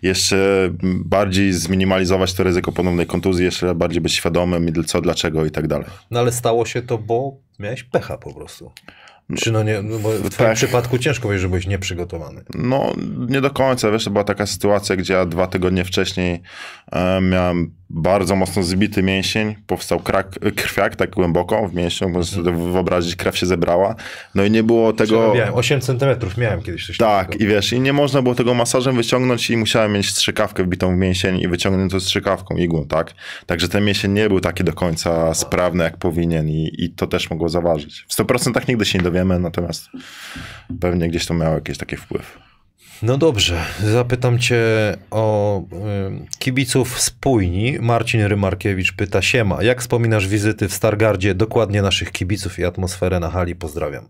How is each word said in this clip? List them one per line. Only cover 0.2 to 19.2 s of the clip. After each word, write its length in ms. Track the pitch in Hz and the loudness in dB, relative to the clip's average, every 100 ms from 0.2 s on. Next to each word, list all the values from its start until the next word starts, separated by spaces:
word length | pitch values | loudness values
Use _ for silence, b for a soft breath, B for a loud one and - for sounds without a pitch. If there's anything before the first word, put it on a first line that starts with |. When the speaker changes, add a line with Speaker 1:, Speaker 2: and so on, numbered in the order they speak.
| - 98 98 98 92 92 92 92 | 2 4 4 4 2 0 -2 -2
Speaker 1:
bardziej 480 | 92 98 101 92 98 | 0 2 2 2 2
zminimalizować 800 | 90 80 95 95 95 90 95 92 | 0 0 0 2 2 2 2 0
to 80 | 92 | 2
ryzyko 280 | 92 90 85 | 2 2 0
ponownej 340 | 80 90 87 82 | 0 0 2 0
kontuzji, 380 | 90 95 90 | 0 0 2
jeszcze 300 | 90 82 90 | 2 0 -2
bardziej 260 | 85 85 85 | 0 0 0
być 120 | 82 | -2
świadomym 540 | - - 85 90 87 85 | -2 0 0 2 2 0
i 40 | |
dl-, 120 | 80 | 0
co, 160 | 80 90 | -2 0
dlaczego 440 | 82 80 87 78 | 0 0 0 0
i 60 | 78 | 0
tak 160 | 76 78 | -2 -2
dalej. 200 | 73 - B B | -4 -6 B B
Speaker 2:
No 100 | 120 | -2
ale 120 | 120 | 0
stało 340 | 120 - 117 113 | 0 0 0 0
się 160 | 127 | -4
to, 160 | 120 117 | -4 -6
bo 380 | 104 117 135 135 _ _ | -2 -2 -4 -10 _ _
miałeś 240 | 101 127 | -10 -10
pecha 360 | - - - 71 | -4 -4 -4 -10
po 160 | 76 | -12
prostu. 380 | - 71 - - - B B B B _ | -16 -18 -18 -20 -20 B B B B _
Speaker 1:
No, 80 | - | -4
Speaker 2:
Czy 160 | 113 | 0
no 100 | 110 | 0
nie, 200 | 107 107 | 0 -2
no 160 | 104 110 | -4 -4
bo 120 | 107 | -2
w 120 | 110 | -2
Speaker 1:
pech. 80 | 95 | -4
Speaker 2:
twoim 240 | - 117 | 2 2
przypadku 440 | 110 - 123 120 123 | 2 2 0 2 0
ciężko 240 | 156 135 | 0 -2
powiedzieć, 200 | 107 98 | 0 0
że 60 | 92 | 0
byłeś 180 | 92 92 | -2 -2
nieprzygotowany. 760 | 98 95 87 87 85 71 - - | -4 -4 -6 -8 -8 -12 -16 -12
Speaker 1:
No, 380 | - 120 135 - - - - 123 | -4 0 0 0 -2 -6 -6 -2
nie 120 | 135 | 0
do 100 | 135 | 0
końca, 400 | 139 131 123 110 | 2 2 2 2
wiesz, 140 | 107 | 0
to 60 | 110 | 0
była 140 | 101 | 0
taka 220 | 101 98 104 | 0 0 -2
sytuacja, 500 | - 101 101 101 95 | 0 2 2 2 -2
gdzie 180 | 87 | 2
ja 120 | 92 90 | 2 2
dwa 200 | 85 92 | 0 0
tygodnie 380 | 95 90 92 | 2 2 2
wcześniej, 560 | 90 95 92 - 90 87 B B B B B | 0 -2 -2 0 -2 -2 B B B B B
e, 280 | - 92 95 | -2 2 2
miałem 580 | 92 92 90 87 85 - _ | 2 2 2 0 -2 -6 _
bardzo 460 | 78 82 98 90 98 | -2 2 2 4 2
mocno 260 | 92 101 | 2 0
zbity 400 | 87 92 104 104 | 0 2 2 2
mięsień, 520 | 95 95 | 2 0